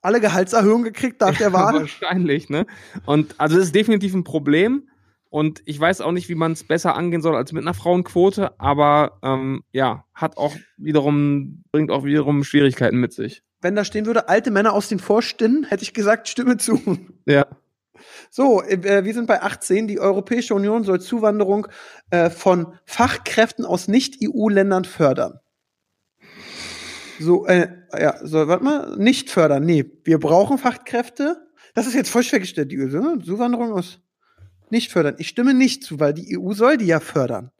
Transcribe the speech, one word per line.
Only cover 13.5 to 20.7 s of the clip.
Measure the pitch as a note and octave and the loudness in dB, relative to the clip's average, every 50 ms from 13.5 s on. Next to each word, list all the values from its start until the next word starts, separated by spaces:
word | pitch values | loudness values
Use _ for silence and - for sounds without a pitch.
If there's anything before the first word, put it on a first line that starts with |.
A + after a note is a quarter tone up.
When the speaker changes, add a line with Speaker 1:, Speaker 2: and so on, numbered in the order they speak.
| _ _ | _ _
Speaker 1:
Wenn | - F3 G3+ | -6 -4 -2
da | G#3 G3+ | -2 -4
stehen | - - G#3 G#3+ | -4 -4 -6 -4
würde, | A3 A#3 A3+ - - | 0 0 -2 0 2
„alte | F3+ G#3+ - C4+ | 0 0 2 0
Männer | G#3 G3 G#3 A3 | 0 2 2 2
aus | G3+ G#3 G3+ | 0 0 -2
den | - A3 F3+ | -2 -6 -6
Vorständen“, | - - G#3 A3+ A#3 - - - A3+ A3 B3+ D#4 C#4+ | -2 0 0 0 0 -2 -4 -2 0 2 2 0 0
hätte | - G#3 G3 - | -2 -4 -6 -6
ich | - _ | -8 _
gesagt, | A#3 G3+ G3+ A3+ A3 - - | -2 0 0 0 0 -2 -8
„Stimme | - - B3 B3 B3 | -6 -2 0 0 0
zu“. | - - - A3 - - G#3 F3+ - - - - _ _ | 0 0 0 0 0 0 -2 -4 -4 -6 -18 -20 _ _
Speaker 2:
Ja. | - C#3+ C#3+ C#3+ - - _ _ _ _ _ _ _ _ _ - - - - - _ | 4 4 4 4 2 -4 _ _ _ _ _ _ _ _ _ -20 -20 -20 -20 -20 _
Speaker 1:
So, | _ - C4 C#4 A#3 F#3+ - | _ 2 4 4 4 4 2
äh, | G3 A#3+ F#3 F3 G3 G3+ G3+ F#3 | 0 -4 -2 2 2 2 2 2
wir | G3+ A3 | 0 -4
sind | A#3+ A#3 | -4 0
bei | A3+ - - | 0 0 0
achtzehn. | - G#3 - - - - F3+ G3+ A3+ G#3 | 0 -4 -8 -8 -2 0 0 0 0 -2
Die | G#3 - | -4 0
Europäische | - G3 F#3+ G3+ F#3+ - A#3+ A#3+ A#3+ - A3 | 0 0 0 0 -2 -2 -2 -4 -2 -2 -2
Union | G3+ G3 G#3 | 0 0 0